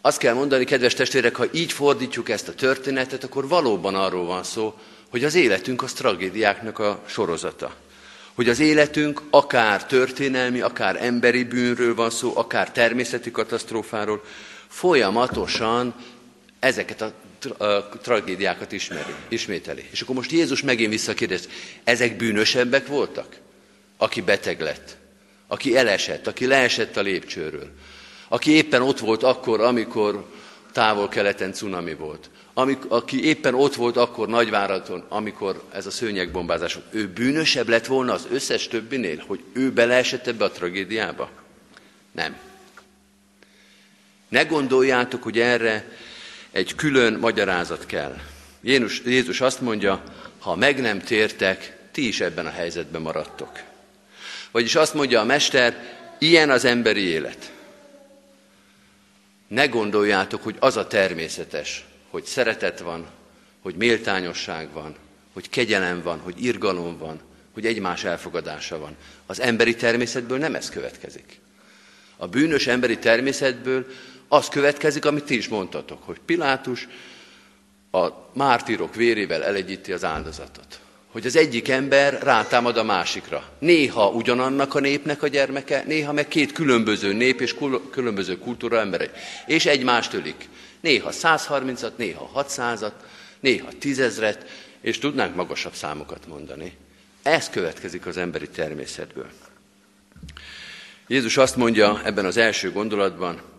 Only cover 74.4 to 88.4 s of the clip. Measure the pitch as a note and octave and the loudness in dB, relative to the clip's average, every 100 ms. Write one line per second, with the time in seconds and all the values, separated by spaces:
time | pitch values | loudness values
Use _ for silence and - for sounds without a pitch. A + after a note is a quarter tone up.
74.4 | - D3+ C#3+ C#3+ D3+ D3 D3 D3 C#3+ B2+ | 4 2 2 2 0 0 0 0 -2 -4
75.4 | G2 A2 F#2 - - - - F2 - E3+ | -2 -6 -6 -8 -12 -16 -14 -14 -4 -2
76.4 | D3 C3 B2+ A#2+ - - - - - - | 0 0 -2 -8 -10 -18 -20 -20 -20 -20
77.4 | _ _ _ _ _ F#2 F2 - - - | _ _ _ _ _ -2 -2 -4 -14 -2
78.4 | C#3 A#2+ - G#2+ E2 G#2+ A#2 A2 F#2+ E2 | 2 2 2 -4 -4 2 2 2 0 -2
79.4 | - G2+ F#2 F#2+ - F2+ F2+ D#2 D2+ D2+ | 0 -2 -4 -10 -8 -4 -4 -4 -8 -12
80.4 | C#2 - - - - _ _ A2+ A2 B2 | -16 -20 -20 -20 -20 _ _ -8 0 4
81.4 | D#3 A#2 A2+ C3 C#3 C3+ C#3+ C3+ C3 A#2 | 4 2 0 0 4 4 4 2 2 4
82.4 | G#2+ B2+ A#2+ A#2 A2 F#2+ E2 G2+ - D#2 | 4 2 2 0 2 0 0 -6 -6 -10
83.4 | - - D3+ E3+ C3+ A#2 G2+ A#2 A#2 A#2+ | -10 -4 4 6 4 4 4 4 0 2
84.4 | C3 C#3 C#3 D3 C#3 C#3+ D3 D3 D3+ C#3 | 2 0 0 0 0 -2 -2 -2 0 0
85.4 | C3+ C#3 C3+ C#3 - D#3 D3 D3 D3 D#3+ | 0 -2 -2 -2 0 -2 -2 -2 0 2
86.4 | C#3 - D#3 A#2+ A2 G#2 G2+ G2+ B2 B2+ | 0 0 4 4 4 0 0 2 2 2
87.4 | B2+ - C#3+ C3 - - B2 G2+ F2+ F2+ | -2 -2 -2 -2 -4 -4 -4 -2 -4 -6